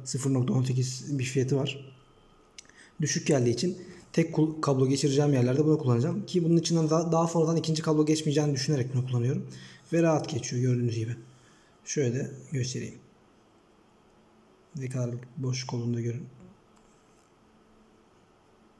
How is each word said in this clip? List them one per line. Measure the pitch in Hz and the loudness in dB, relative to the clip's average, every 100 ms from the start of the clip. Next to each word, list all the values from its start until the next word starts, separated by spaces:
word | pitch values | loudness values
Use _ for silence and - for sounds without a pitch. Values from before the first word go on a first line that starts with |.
sıfır | - 131 135 | -8 -4 0
nokta | 135 127 | 0 2
on | 165 | 2
sekiz | 131 127 127 - - 143 | 0 0 -2 -4 -6 -4
bir | |
fiyatı | 120 135 127 139 | -2 0 0 0
var. | - - - - _ _ _ _ _ - - - - - | -2 -6 -14 -20 _ _ _ _ _ -20 -20 -20 -16 -4
Düşük | 147 - - | -2 -2 0
geldiği | 143 120 | 2 2
için | 117 180 - - - - | 0 -2 -4 -10 -20 -4
tek | - 165 | 0 0
kul-, | - 156 156 | 2 0 0
kablo | - 131 131 | 0 2 2
geçireceğim | 139 147 135 147 | 2 2 2 4
yerlerde | 135 120 135 | 4 4 4
bunu | 151 151 | 4 2
kullanacağım. | 127 117 151 185 - | 4 2 2 -2 -2
Ki | 180 | 0
bunun | 160 170 | 4 4
içinden | 160 165 156 | 4 2 2
daha, | 160 160 | 2 2
daha | 165 165 | 2 2
sonradan | 170 160 165 | 2 2 2
ikinci | 160 156 | 0 -2
kablo | 160 151 151 | 2 2 4
geçmeyeceğini | 156 156 143 151 | 2 2 2 2
düşünerek | 131 - 143 120 | 0 0 0 0
bunu | 127 123 | -2 0
kullanıyorum. | 123 120 170 - - - - - | 0 0 -2 -6 -14 -20 -20 -4
Ve | 165 | 2
rahat | 165 151 - | 2 2 0
geçiyor | 120 - 123 | -6 -4 -2
gördüğünüz | 127 123 120 | 0 2 0
gibi. | 110 113 120 - - - _ _ _ | -2 -4 -8 -14 -20 -20 _ _ _
Şöyle | - 151 123 127 - - - | -8 -2 0 -2 -6 -10 -8
göstereyim. | 135 - 120 113 - - _ _ _ _ _ _ _ _ _ _ _ _ _ _ _ _ 143 | -6 -4 -6 -10 -14 -20 _ _ _ _ _ _ _ _ _ _ _ _ _ _ _ _ -10
Ne | 127 | -8
kadar | 131 123 120 - - | -4 -4 -6 -10 -8
boş | 127 123 - | -4 -4 -4
olduğunu | 123 117 | -4 -2
da | 117 | -2
görün. | 117 123 - - - - _ _ _ _ _ _ _ _ _ _ _ _ _ _ _ _ _ _ _ _ _ _ | -4 -6 -10 -18 -20 -20 _ _ _ _ _ _ _ _ _ _ _ _ _ _ _ _ _ _ _ _ _ _